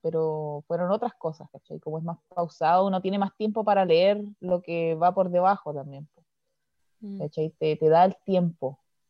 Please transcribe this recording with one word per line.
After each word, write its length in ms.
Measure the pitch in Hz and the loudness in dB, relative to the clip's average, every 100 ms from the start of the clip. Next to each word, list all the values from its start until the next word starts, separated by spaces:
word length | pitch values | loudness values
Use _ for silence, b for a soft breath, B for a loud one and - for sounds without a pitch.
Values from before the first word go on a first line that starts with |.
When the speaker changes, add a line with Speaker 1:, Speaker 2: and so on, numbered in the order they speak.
Speaker 1:
pero 640 | 165 160 160 156 151 147 - | -6 -2 -2 -4 -8 -10 -8
fueron 240 | 170 180 | -4 -2
otras 240 | 220 240 | -2 -2
cosas, 340 | - 165 156 147 | -6 -8 -10 -16
¿cachai? 260 | - _ 156 | -20 _ -14
Como 180 | 156 160 | -10 -8
es 60 | |
más 140 | 165 170 _ | -8 -10 _
pausado, 580 | 180 170 - 160 180 196 | -6 -6 -2 2 4 2
uno 140 | 185 | 0
tiene 160 | 185 202 | -2 -2
más 180 | 196 - | -4 -4
tiempo 280 | 214 220 | -4 -2
para 200 | 214 202 | 2 2
leer 400 | 185 165 190 208 208 208 | 4 4 4 2 -4 -10
lo 220 | 180 180 | -4 -4
que 320 | 175 170 165 160 | -2 -4 -2 2
va 180 | 175 | 2
por 160 | 190 180 | 2 0
debajo 420 | 175 185 196 - | 2 2 0 -4
también, 340 | 147 139 139 151 | -10 -10 -14 -18
pues, 120 | _ _ _ _ _ _ _ _ _ | _ _ _ _ _ _ _ _ _
Speaker 2:
Mm. 180 | 208 196 | -14 -8
Speaker 1:
¿cachai? 320 | 147 - 160 - | -8 -4 -6 -2
Te, 180 | 156 151 | -2 2
te 120 | 156 | 4
da 160 | 160 | 6
el 120 | 190 - | 6 2
tiempo 540 | - 185 175 165 135 139 _ _ _ | -2 0 0 -2 -8 -8 _ _ _